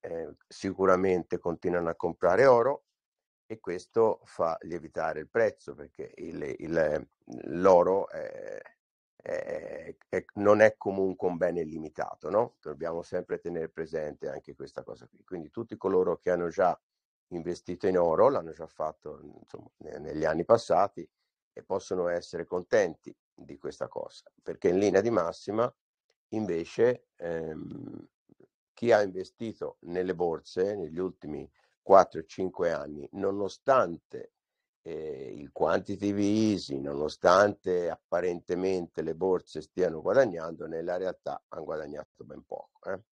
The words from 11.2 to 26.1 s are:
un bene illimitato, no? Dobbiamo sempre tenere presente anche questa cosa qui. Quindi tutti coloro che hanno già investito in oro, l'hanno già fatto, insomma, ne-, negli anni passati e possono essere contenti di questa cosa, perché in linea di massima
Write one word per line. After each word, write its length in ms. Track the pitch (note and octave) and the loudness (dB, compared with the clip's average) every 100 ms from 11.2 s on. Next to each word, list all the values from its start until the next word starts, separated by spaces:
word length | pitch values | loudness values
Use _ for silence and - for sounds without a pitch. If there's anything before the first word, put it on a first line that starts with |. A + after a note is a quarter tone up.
| F#2 | -4
un 100 | E2+ | 0
bene 240 | F2 F2 | -2 0
illimitato, 680 | D#2+ D#2+ D#2 D#2 C#2+ - D#2 | -4 -8 -10 -8 -8 -8 -2
no? 260 | G2+ A#2+ _ | 0 0 _
Dobbiamo 420 | - C#2+ E2 E2+ | -14 -8 -6 -6
sempre 380 | D#2+ F2+ F2 F2 | -6 -6 -4 -8
tenere 300 | E2+ E2+ D#2+ | -6 -6 -6
presente 600 | - D#2+ D#2+ D2+ C#2+ C#2 | -8 -6 -6 -6 -8 -10
anche 260 | C#2 - C#2 | -10 -12 -16
questa 280 | C2+ - | -14 -14
cosa 240 | C2 - - | -14 -16 -18
qui. 160 | _ | _
Quindi 260 | _ F2+ D2+ | _ -12 -10
tutti 280 | A2+ G#2 G#2+ | -12 -10 -4
coloro 400 | G2+ F#2+ F#2 E2 | 0 2 2 0
che 140 | - | 0
hanno 180 | F2 E2+ | 0 -2
già 280 | D#2+ F2+ D#2 _ _ _ _ _ | 2 2 2 _ _ _ _ _
investito 600 | F2+ E2 F2 - F2+ G2 | -10 -8 -8 -8 -2 0
in 100 | F2+ | 2
oro, 320 | E2+ D#2+ A#2 | 2 6 4
l'hanno 220 | B2+ E2 | 4 -6
già 160 | D#2 D#2+ | -14 -16
fatto, 520 | _ D#2 D#2 D#2 D2 | _ -8 -8 -16 -16
insomma, 480 | D2 - - - - _ | -18 -20 -20 -20 -20 _
ne-, 220 | D2+ D2 | -14 -12
negli 260 | D2 D2+ D#2 | -8 -2 -2
anni 200 | D#2+ E2+ | 0 4
passati 640 | A2+ - G#2 G2 - D2+ _ _ _ _ - | 4 6 2 2 -2 -18 _ _ _ _ -20
e 80 | |
possono 440 | - F#2+ - F#2 F2 | -6 -6 -4 -2 -2
essere 380 | F2 - E2+ E2+ | -2 -6 -10 -6
contenti 680 | F2+ F2+ A#2 F#2 D#2 - - _ | -6 2 2 2 -2 -18 -20 _
di 240 | _ D2 C#2+ | _ -20 -12
questa 300 | C#2+ - B1+ | -12 -8 -8
cosa, 440 | - - - _ _ | -8 -12 -14 _ _
perché 280 | - E2 F#2 | -14 -2 2
in 100 | F2+ | 4
linea 220 | G2+ F#2+ | 4 4
di 100 | G#2+ | 4
massima 600 | A2 E2+ - - G#2 B2 _ _ _ _ | 2 0 -4 -6 -2 -2 _ _ _ _